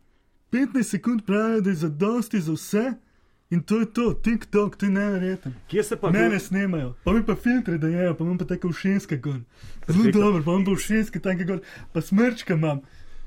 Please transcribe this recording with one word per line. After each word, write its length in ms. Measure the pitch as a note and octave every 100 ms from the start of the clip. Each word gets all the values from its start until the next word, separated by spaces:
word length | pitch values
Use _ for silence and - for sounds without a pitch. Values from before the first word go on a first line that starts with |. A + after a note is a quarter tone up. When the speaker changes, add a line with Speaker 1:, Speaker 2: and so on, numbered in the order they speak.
| _ _ _ _ _
Speaker 1:
Petnajst 380 | A#3+ C#4 C4 G#3
sekund 320 | F#3 A#3 A#3+
pravijo, 400 | - G#3 A3 A3+
da 80 | G3
je 60 | E3+
zadosti 600 | E3 D3 G3+ A#3+ G#3 G#3+
za 120 | D#3+
vse 420 | D#3 - G#3 B3+ A#3 _ _ _ _ -
in 100 | F3
to 180 | - A3
je 60 | A3
to. 260 | - A#3 -
TikTok, 600 | A3 A#3 - G#3 G#3 -
to 100 | G3+
je 60 |
neverjetno. 600 | G3 G3+ F#3+ F#3 F#3 C3 B2 -
Speaker 2:
Kje 180 | F#3+
se 120 | G#3 -
pa 160 | F#3
Speaker 1:
Mene 180 | F3 -
Speaker 2:
go- 100 | G3
Speaker 1:
snemajo, 520 | - F#3+ G3 E3+ B2 -
pa 120 | E3+
mi 100 | A3+
pa 120 | A3 F#3+
filtre 420 | A#3+ B3 - E3
dajejo, 360 | D#3+ F3 F3+
pa 100 | D#3+
imam 140 | E3 F3+
pa 80 | F3+
taka 220 | F3+ F3
ušeska 480 | D3+ F#3+ G3 - C#3+
gor. 160 | C#3+
Zelo 100 | C3 A#2 - - - - F3
Speaker 2:
Perfektno. 240 | A3 G3+
Speaker 1:
dobro, 220 | G#3 F3
pa 80 | D3
imam 140 | F#3 F#3+
pa 60 |
ušeske 480 | F#3+ - A3 G#3+ E3+
take 240 | F#3+ F3+
gor, 160 | F3+ F#3 - - -
pa 120 | E3
smrčka 520 | - G3 A#3+ - -
imam. 260 | E3 D#3 C#3 - - - -